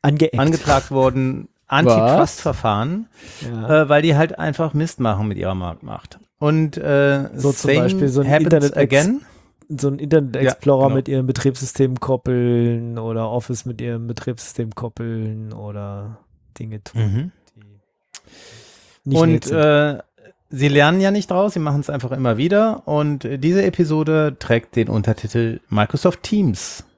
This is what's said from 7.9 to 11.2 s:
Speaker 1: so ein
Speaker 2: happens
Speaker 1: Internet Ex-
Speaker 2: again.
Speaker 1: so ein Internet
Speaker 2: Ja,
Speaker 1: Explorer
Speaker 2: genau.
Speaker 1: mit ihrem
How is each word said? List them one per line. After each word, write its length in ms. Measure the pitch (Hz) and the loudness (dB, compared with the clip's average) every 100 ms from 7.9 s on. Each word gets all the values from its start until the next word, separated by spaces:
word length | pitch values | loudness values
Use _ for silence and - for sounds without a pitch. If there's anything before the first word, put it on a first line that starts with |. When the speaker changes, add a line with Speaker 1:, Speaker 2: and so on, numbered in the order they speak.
| 190 143 | 2 0
Speaker 1:
so 140 | 127 | 2
ein 60 | 135 | 2
Speaker 2:
happens 160 | 151 156 | 2 4
Speaker 1:
Internet 320 | 160 143 143 | 4 4 2
Ex- 160 | 143 135 | 2 4
Speaker 2:
again. 260 | 170 262 - - _ _ _ | 4 0 -6 -20 _ _ _
Speaker 1:
so 200 | 147 139 | -4 -4
ein 100 | 139 | -4
Internet 360 | 151 147 139 123 | 2 2 2 0
Speaker 2:
Ja, 60 | |
Speaker 1:
Explorer 400 | 131 131 143 135 | 0 0 2 4
Speaker 2:
genau. 120 | 135 135 | 4 2
Speaker 1:
mit 120 | 135 | -2
ihrem 180 | 135 | -2